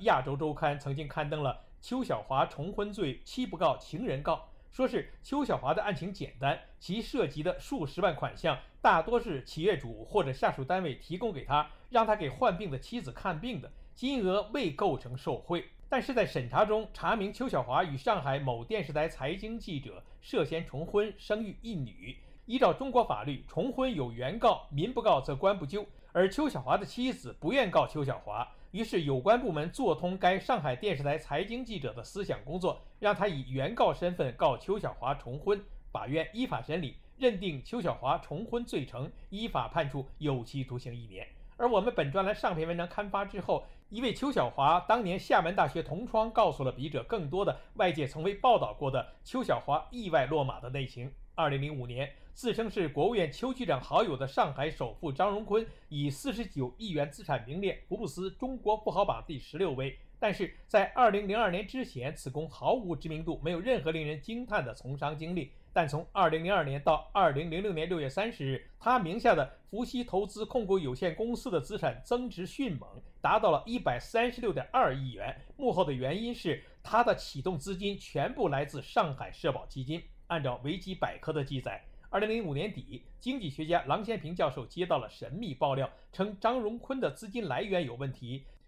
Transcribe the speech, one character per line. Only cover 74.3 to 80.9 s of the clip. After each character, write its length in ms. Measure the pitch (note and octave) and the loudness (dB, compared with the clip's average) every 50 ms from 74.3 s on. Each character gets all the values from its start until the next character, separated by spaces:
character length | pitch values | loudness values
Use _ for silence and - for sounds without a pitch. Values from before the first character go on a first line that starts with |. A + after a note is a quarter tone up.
| A#3+ - | 0 -2
六 100 | B3 G#3+ | -2 -2
点 160 | F3 C#3 - - - | 0 -2 -2 0 2
二 200 | B3+ A#3+ D#3+ C3 | 4 4 4 4
亿 200 | C#3 C3+ C3 A2+ | 0 -4 -6 -6
元， 200 | F#2+ G2+ C3 - - - - - | -8 -8 -8 -8 -10 -12 -18 -8
幕 160 | - C#4+ A#3+ | -2 0 2
后 140 | F#3 F3 F#3 | 4 4 2
的 80 | D3+ C#3 | 2 2
原 280 | B2 B2+ C3 D#3 G#3 | 0 0 -2 -2 -2
因 140 | A3+ A#3+ A#3+ | -2 -4 -6
是 260 | - - F3+ C3+ - - - - - - | -4 -2 -2 -2 -2 -4 -12 -20 -18 -4
他 180 | - - A3+ | 2 4 4
的 140 | A#3+ A3+ F#3 | 6 6 4
启 260 | - - - - C#3 | 2 0 -8 -8 -4
动 160 | B2 F#3 F#3 C#3+ | -2 -2 -2 -2
资 160 | - G3 G3 | -4 -6 -6
金 240 | F3 G3+ G3+ G3 F#3+ | -4 -2 -4 -4 -4
全 360 | - - - D3 C#3+ F#3 B3+ | -8 -6 -2 -2 0 0 0
部 160 | - A#3 E3 | 0 0 2
来 160 | C#3 C3+ D3+ | 2 2 -2
自 160 | C#3+ - C#3 | -2 -6 -10
上 340 | - - - A#3+ G3+ D3+ C3 | -8 -2 2 2 2 2 0
海 160 | - A2+ F#2 | -6 -8 -10
社 180 | - - - D#3 | -8 -2 0 0
保 160 | B2+ - - | 0 0 -4
基 160 | - - C#3 | -8 -8 -8
金。 220 | B2+ B2+ D#3 E3+ - - - - - - | -6 -4 -6 -6 -8 -12 -20 -14 -6 -4
按 160 | E3+ E3 C#3 | -2 0 0
照 160 | C3 A#2+ A#2+ | 0 -2 -2
维 160 | B2 C#3+ E3 F3+ | -2 -4 -4 -4
基 160 | - F#3+ | -4 -8